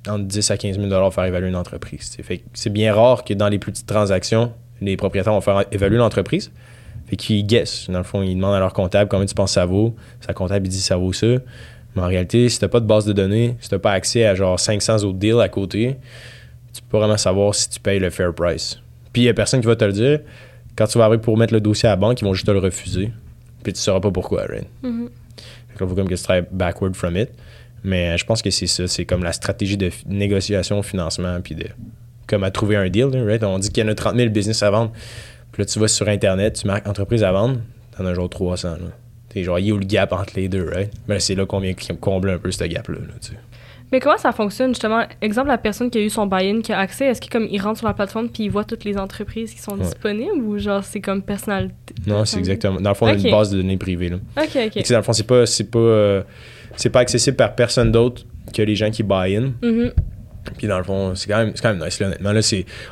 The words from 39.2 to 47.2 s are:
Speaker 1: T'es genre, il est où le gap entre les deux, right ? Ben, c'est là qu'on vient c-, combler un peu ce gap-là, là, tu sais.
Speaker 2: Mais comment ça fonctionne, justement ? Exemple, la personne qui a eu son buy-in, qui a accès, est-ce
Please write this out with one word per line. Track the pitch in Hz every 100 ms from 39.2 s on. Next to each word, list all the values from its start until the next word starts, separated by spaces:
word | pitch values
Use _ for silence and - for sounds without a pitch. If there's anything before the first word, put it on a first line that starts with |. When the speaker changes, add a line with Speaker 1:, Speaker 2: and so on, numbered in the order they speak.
| -
Speaker 1:
T'es | 101
genre, | 90 87
il | 101
est |
où | 104
le | 95
gap | 104 98
entre | 92 98
les | - 95
deux, | 95 87
right ? | 85 101 - -
Ben, | 101
c'est | - 95
là | 98
qu'on | 98
vient | 95 92
c-, | - 82
combler | - 95 95
un | 87
peu | 92
ce | -
gap-là, | 85 82 - 78
là, | - -
tu | -
sais. | - - - - - -
Speaker 2:
Mais | 262
comment | 262 381
ça | 269
fonctionne, | 233 208 - 262
justement ? | 233 214 226 - -
Exemple, | 220 214 277
la | 240
personne | 214 202 247
qui | 233
a |
eu | 208
son | 220 202
buy-in, | 190 190 220
qui | 214
a | 190
accès, | 196 - 277
est-ce | 226